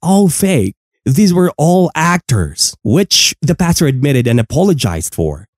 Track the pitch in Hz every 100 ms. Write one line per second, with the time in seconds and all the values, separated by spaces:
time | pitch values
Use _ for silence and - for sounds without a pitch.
0 | 165 196 196 - 196 156 95 - _ _
1 | - 135 208 175 180 - 156 180 175 156
2 | 165 175 - 113 76 71 - - 110 127
3 | 107 - - - 143 170 170 170 151 131
4 | 143 131 120 120 110 139 196 151 107 82
5 | - - 80 71 -